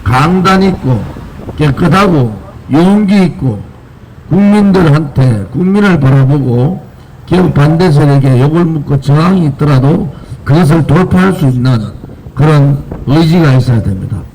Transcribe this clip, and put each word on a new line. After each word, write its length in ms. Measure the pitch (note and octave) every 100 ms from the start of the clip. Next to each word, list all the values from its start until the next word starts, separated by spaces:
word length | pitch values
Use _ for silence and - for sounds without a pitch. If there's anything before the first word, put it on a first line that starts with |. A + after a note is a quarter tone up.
강단 600 | G2 B2+ D3+ F#3 F#3 F#3+
있고 380 | F#3+ - C3 A#2 F#2+ - - - - -
깨끗하고 760 | D3+ C3 E3+ F3+ G3+ D#3+ A#2+ G#2 - - -
용기 520 | C3+ F3+ G#3 G#3 G3+ F#3
있고 340 | - C3 G#2 F#2 - - - - - -
국민들한테, 1160 | F#3 G3+ G#3 G3+ F#3+ E3+ D3 D3+ C3 C3 A2 F#2
국민을 480 | C3 F3+ G3+ G3+ F3
바라보고 840 | C3+ C3+ C3 D3 B2+ A#2+ C3 F#3+ - - - - -
개혁 280 | F3 F3+
반대 380 | C#3 C#3+ D#3+ F3+
세력에 480 | C#3+ D3+ C#3 C3+ B2+
욕을 240 | C#3 D#3+ F3
묻고 360 | D#3+ C#3 C#3+
저항이 440 | C#3 C#3+ E3+ F#3+ D#3
있더라도 680 | C#3 D3 C#3 C3 F3 G3+ - - -
그것을 420 | - D3 E3 E3 C#3
돌파할 480 | D3 F#3 F#3 F#3
수 140 | F3+ C#3+
있는 320 | B2 B2+ B2 G2+ - - - - -
그런 420 | D3+ D3+ C#3 C#3 - - -
의지가 460 | C#3+ E3 F3 D#3+
있어야 280 | C3 A#2+ A#2+
됩니다. 360 | G2 F#2+ G2 F#2+ C#2+